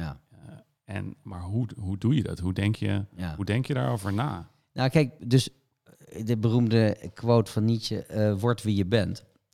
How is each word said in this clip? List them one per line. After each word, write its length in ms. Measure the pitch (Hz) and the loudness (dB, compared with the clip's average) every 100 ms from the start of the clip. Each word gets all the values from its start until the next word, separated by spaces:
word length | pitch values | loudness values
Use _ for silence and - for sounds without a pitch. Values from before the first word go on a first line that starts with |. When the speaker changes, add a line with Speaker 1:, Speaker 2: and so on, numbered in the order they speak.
Speaker 1:
ja. 180 | 80 65 _ | -10 -10 _
Speaker 2:
Eh, 640 | - - - _ _ - 98 | -20 -20 -20 _ _ -12 -10
en, 200 | 101 - | -10 -12
maar 180 | - 90 | -14 -12
hoe, 260 | 90 110 120 - | -6 -4 -4 -6
hoe 180 | 92 95 | -8 -2
doe 180 | 110 147 | 0 0
je 80 | |
dat? 160 | 90 80 | -2 -4
Hoe 140 | 90 | -4
denk 220 | 92 101 107 | 0 0 0
je, 300 | 104 101 101 - | -2 -4 -6 -8
Speaker 1:
Ja. 200 | 87 80 | -8 -6
Speaker 2:
hoe 100 | 95 | -2
denk 200 | 113 123 | -2 0
je 80 | |
daarover 400 | 131 131 117 98 | -2 -2 -2 -2
na? 360 | 101 147 95 - _ _ | -2 -2 -6 -12 _ _
Speaker 1:
Nou, 160 | - 131 | -2 2
kijk, 400 | 160 135 - 117 | 4 2 -2 4
dus, 200 | 127 - _ _ _ _ _ - | 4 4 _ _ _ _ _ -16
eh, 180 | - 110 | -8 -2
de 120 | 113 | 0
beroemde 760 | 113 120 117 113 107 - 87 | 4 4 4 4 4 0 -10
quote 380 | - 113 117 107 | -6 4 4 4
van 140 | 110 110 | 0 2
Nietzsche, 400 | 113 - 107 - | 0 -2 -8 -6
eh, 340 | 107 107 98 | 0 0 2
"Word 220 | 120 117 | 0 0
wie 120 | 107 101 | 0 0
je 100 | 92 | 2
bent." 440 | 113 90 101 - _ _ | 2 0 -6 -12 _ _